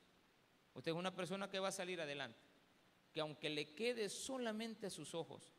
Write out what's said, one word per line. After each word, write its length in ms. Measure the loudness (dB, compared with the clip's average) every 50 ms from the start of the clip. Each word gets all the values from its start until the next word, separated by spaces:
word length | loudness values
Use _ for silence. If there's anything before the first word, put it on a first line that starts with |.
| -20 -20 -20 -20 -20 -20 -20 -20 -20 -20 -20 -20 -20 -14 -14
Usted 160 | -2 0 2
es 60 | 2
una 180 | 2 2 0 0
persona 340 | 0 0 0 0 0 -2 0
que 100 | 0 2
va 100 | 2 2
a 40 |
salir 300 | 2 0 -2 -2 0 0
adelante, 360 | 0 -2 0 -2 -2 -4 -6 -14 -20 -20 -20 -20 -20 -20 -20 -20 -20 -20 -20 -20 -20 -4 0
que 60 | 0
aunque 280 | 0 0 0 0 0 2
le 260 | 2 2 0 -2 -2
quede 360 | 2 2 4 4 4 2 0
solamente 760 | 0 -2 -2 -2 0 2 2 2 2 0 -2 -4 -4 -4 -4
a 40 | -4
sus 240 | -4 -4 -6 -4 -2
ojos, 360 | -2 -2 -2 -6 -12 -14 -18 -20